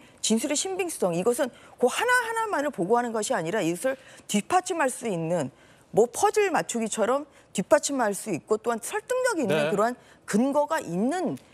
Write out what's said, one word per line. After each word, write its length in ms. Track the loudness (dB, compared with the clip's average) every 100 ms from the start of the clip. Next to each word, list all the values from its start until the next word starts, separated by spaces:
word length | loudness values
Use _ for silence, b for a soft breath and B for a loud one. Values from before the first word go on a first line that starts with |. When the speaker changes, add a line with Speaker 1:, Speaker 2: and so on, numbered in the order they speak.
| B B
Speaker 1:
진술의 360 | 0 0 2 -2
신빙성, 580 | -2 -4 -4 -2 0
이것은 340 | 2 0 0 -2 B B 0
그 80 | 0
하나하나만을 840 | 2 2 2 2 -2 -2 -2 -2
보고하는 420 | -2 0 0 0
것이 220 | -2 -2
아니라 260 | -2 -2 -2
이것을 360 | -2 -2 -2 -4 B B -4
뒷받침할 640 | -4 0 0 0 0 -2
수 160 | -2 -4
있는, 440 | -2 0 0 -2 B B B _
뭐 160 | 2 2
퍼즐 380 | 2 2 2 2
맞추기처럼 760 | 0 -2 -4 -4 0 0 0 -2 B B
뒷받침할 640 | -6 2 2 2 0 -2
수 160 | -2 -4
있고, 260 | -6 -2 -2
또한 240 | 0 -4
설득력 560 | -6 -8 -4 -2 0 0
있는 260 | 2 2
Speaker 2:
네. 60 | 2
Speaker 1:
그러한 260 | 2 0 -2 B B
근거가 560 | -2 0 2 2 0 -2
있는 580 | -2 -2 0 0 -2 -6 -10